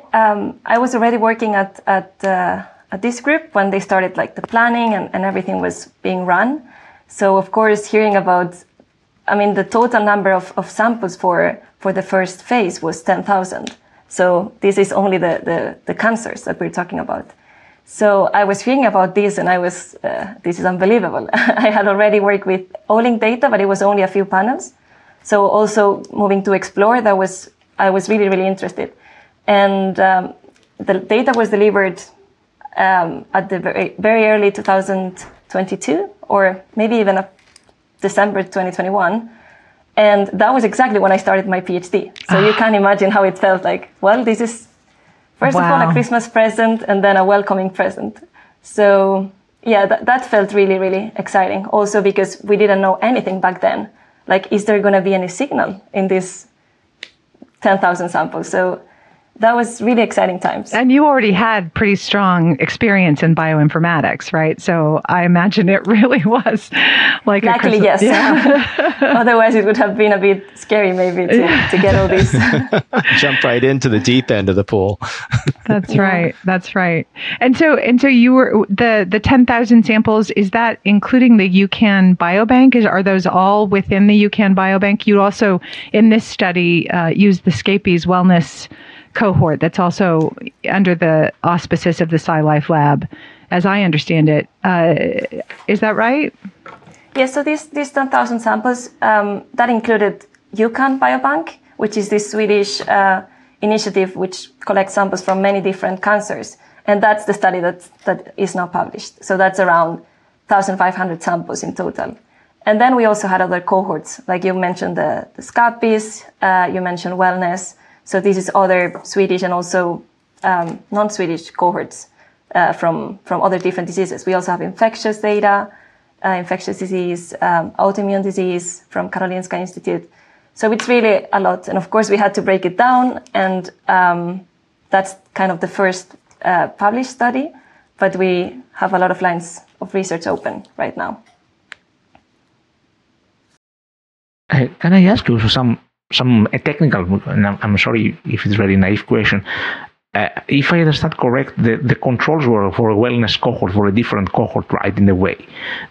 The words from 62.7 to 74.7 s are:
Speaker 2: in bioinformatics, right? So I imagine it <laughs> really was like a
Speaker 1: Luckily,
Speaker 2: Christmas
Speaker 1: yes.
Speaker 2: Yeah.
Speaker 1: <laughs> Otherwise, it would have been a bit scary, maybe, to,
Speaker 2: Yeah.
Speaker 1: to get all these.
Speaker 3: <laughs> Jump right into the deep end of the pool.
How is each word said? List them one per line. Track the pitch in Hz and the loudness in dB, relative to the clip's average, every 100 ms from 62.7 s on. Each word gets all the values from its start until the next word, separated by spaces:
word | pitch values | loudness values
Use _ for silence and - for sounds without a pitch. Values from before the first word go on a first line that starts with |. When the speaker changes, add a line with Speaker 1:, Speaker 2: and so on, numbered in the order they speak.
| - 233 196 180 147 | -2 0 2 2 2
Speaker 2:
in | 165 | 2
bioinformatics, | 165 160 156 147 165 170 165 - - - | 2 2 2 2 2 0 0 -2 -4 -4
right? | 160 156 - | -2 -2 -2
So | - 170 151 156 - | -2 0 0 -2 0
I | 175 | 0
imagine | 175 175 190 214 185 | 2 2 2 2 2
it | 196 185 | 0 2
<laughs> | 220 | 2
really | 240 254 | 4 2
was | 165 247 220 220 - - - - - - | 2 0 0 -2 -4 -2 0 2 0 0
like | - 202 | 0 0
a | 220 | 2
Speaker 1:
Luckily, | 233 214 214 | 0 2 2
Speaker 2:
Christmas | 202 190 | 4 4
Speaker 1:
yes. | 214 - 277 311 269 277 - - 311 - | 2 2 2 2 4 2 0 -2 -4 0
Speaker 2:
Yeah. | 277 | 0
Speaker 1:
<laughs> | 240 | 2
Otherwise, | 233 233 226 | 4 4 4
it | 220 | 4
would | 202 214 | 2 2
have | 208 196 | 0 2
been | 208 | 2
a | 196 | 4
bit | 196 196 - | 2 0 -4
scary, | - - 214 196 | -20 -2 0 2
maybe, | 185 185 180 180 | 0 0 0 2
to, | 233 | 2
Speaker 2:
Yeah. | 330 302 - | 4 2 2
Speaker 1:
to | 180 | 2
get | 196 190 | 4 4
all | 190 | 2
these. | 185 117 | 2 2
Speaker 3:
<laughs> | 127 113 151 - 202 - 254 - - | 2 2 0 0 -2 -2 -2 0 0
Jump | 147 135 | 0 0
right | 131 120 | 0 2
into | 131 135 131 | 2 2 2
the | 107 | 2
deep | 127 127 - | 4 2 2
end | 107 98 | 0 2
of | |
the | 95 | 0
pool. | 98 | 0